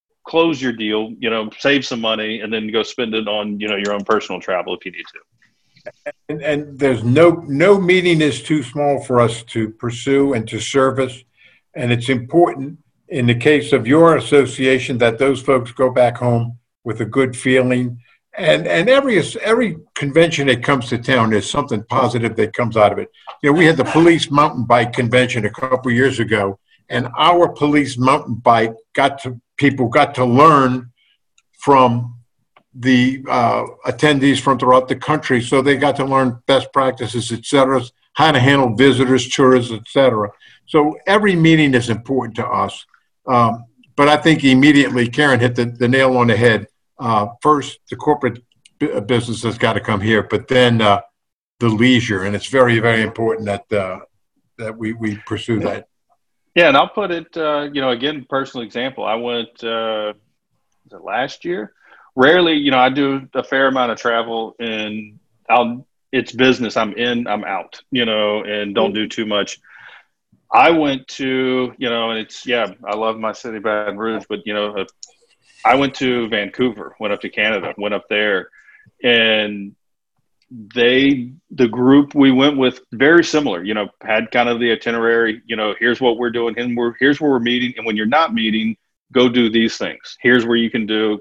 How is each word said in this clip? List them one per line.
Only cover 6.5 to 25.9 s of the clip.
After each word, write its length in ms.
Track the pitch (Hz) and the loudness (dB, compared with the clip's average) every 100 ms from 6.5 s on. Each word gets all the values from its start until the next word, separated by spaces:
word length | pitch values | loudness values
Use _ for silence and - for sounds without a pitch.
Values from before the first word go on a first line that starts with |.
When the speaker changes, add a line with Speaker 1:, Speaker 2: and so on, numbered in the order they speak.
| 147 147 135 | -6 -6 -2
Speaker 2:
there's 260 | 139 117 | -2 0
no, 400 | 117 139 175 170 147 | 2 4 4 4 -4
no 320 | 139 185 196 | 0 4 4
meeting 420 | 175 185 175 160 | 4 2 2 2
is 220 | 151 123 | 2 -2
too 180 | - 151 | -4 -4
small 400 | 120 147 143 139 | -4 -4 -2 -2
for 200 | - 123 | 0 2
us 200 | 117 - | 2 0
to 260 | - 113 110 | -10 -6 -6
pursue 640 | - 120 120 139 139 139 | -6 -10 -8 0 2 2
and 140 | 120 113 | -2 -4
to 100 | 110 | -8
service. 640 | - 139 135 127 127 - _ _ _ _ _ | -2 2 2 0 -4 -6 _ _ _ _ _
And 180 | 156 120 | -8 -2
it's 180 | 120 120 | -2 0
important 680 | 127 120 165 175 139 135 160 _ _ _ | -4 0 2 2 0 -12 -14 _ _ _
in 180 | 156 120 | -2 0
the 80 | |
case 400 | 120 151 147 - | 2 4 2 2
of 140 | 131 110 | 0 2
your 300 | 151 165 147 | 6 6 4
association 840 | - 147 123 - 131 131 123 123 | 4 2 2 0 0 0 -2 0
that 180 | 117 113 | 0 2
those 240 | 135 127 | 0 0
folks 300 | - 131 123 | 0 0 0
go 180 | - 131 | -2 0
back 280 | 127 120 120 | 2 0 0
home 420 | 123 120 117 120 _ _ | 0 0 -2 -10 _ _
with 180 | 120 110 | -10 -6
a 40 | 104 | -4
good 300 | 131 127 123 | 0 -2 -2
feeling. 640 | 131 131 123 123 123 123 _ _ _ - | 0 2 2 0 -4 -8 _ _ _ -4
And, 300 | 156 151 170 | 0 0 2
and 200 | 170 208 | 0 2
every, 360 | 269 277 196 - - | 2 2 0 0 -6
every 360 | 208 233 220 160 - - | -2 0 0 -4 -14 -8
convention 520 | 143 151 170 165 139 | -2 2 2 2 0
that 140 | 123 | 0
comes 280 | 139 139 120 | 2 0 0
to 100 | 120 | -6
town, 320 | 120 127 110 | 0 0 2
there's 180 | 104 98 | 0 -2
something 340 | 147 123 107 - | -6 -4 -6 -4
positive 500 | 135 123 120 113 101 | -2 -2 -2 -4 -2
that 180 | 107 | -4
comes 240 | - 117 113 | -2 -2 2
out 140 | 101 | 2
of 80 | 98 | 2
it. 100 | 98 _ - - | -10 _ -20 -4
You 100 | 143 | 0
know, 60 | 156 | 4
we 80 | 160 | 4
had 120 | 135 | 4
the 80 | - | 0
police 440 | 156 170 165 - | 4 4 4 2
mountain 360 | 143 151 127 117 | 2 2 0 2
bike 280 | 120 117 | 2 2
convention 520 | 143 117 123 123 123 104 | -2 0 2 2 -2 -6
a 40 | |
couple 420 | - 131 127 127 | -6 -4 -2 0